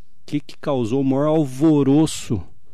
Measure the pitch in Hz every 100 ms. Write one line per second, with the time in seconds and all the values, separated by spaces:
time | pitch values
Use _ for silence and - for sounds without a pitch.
0 | - - - 147 - - - 135 113 131
1 | 135 135 151 156 143 127 160 151 135 143
2 | 156 - - 104 - - -